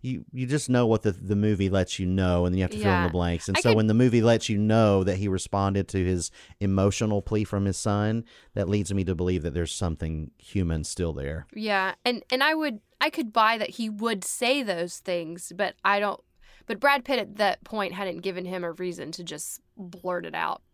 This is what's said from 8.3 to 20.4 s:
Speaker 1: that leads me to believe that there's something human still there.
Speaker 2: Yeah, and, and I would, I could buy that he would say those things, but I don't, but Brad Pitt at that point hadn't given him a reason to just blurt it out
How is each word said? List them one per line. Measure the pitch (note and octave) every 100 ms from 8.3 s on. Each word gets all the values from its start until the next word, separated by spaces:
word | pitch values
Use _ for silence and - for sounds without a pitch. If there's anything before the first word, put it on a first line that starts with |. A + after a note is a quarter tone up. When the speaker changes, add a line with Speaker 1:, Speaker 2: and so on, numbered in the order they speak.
| - _
Speaker 1:
that | - F#2
leads | G#2 G2+
me | G2
to | F2+
believe | E2+ F2+ F2+
that | D#2+
there's | D2+ E2+
something | - F2+ D#2 D#2+ D#2+ D#2 _
human | - G2+ F2 D#2+
still | D#2 - E2+
there. | D2 C#2 D#2 D2
Speaker 2:
Yeah, | G#3+ G#3+ G3 F#3+ -
and, | - A#3+ -
and | C4
I | C#4+
would, | D#4+ D#4 G#3+ _ _
I | D4+
could | D#4 A#3+
buy | A3 A3 A3+
that | G#3+
he | - A3
would | G#3 A3+ G#3+
say | - - A#3+ C#4+
those | A#3 F3 F3 -
things, | - F3 D#3+ F3 -
but | E3+ G3+ -
I | F#3+ G3+
don't, | G3+ - _ _ - - -
but | A3
Brad | C#4 C#4
Pitt | - C4
at | G#3 G#3
that | G3+ -
point | - G#3+ F#3+
hadn't | F3+ G3 -
given | F#3+ F3+
him | F3+ F#3
a | F3
reason | E3 F3+ E3+ D3
to | E3+
just | E3+ D3 - - _ -
blurt | F3+ F3+ F3+ F3+
it | E3
out | D#3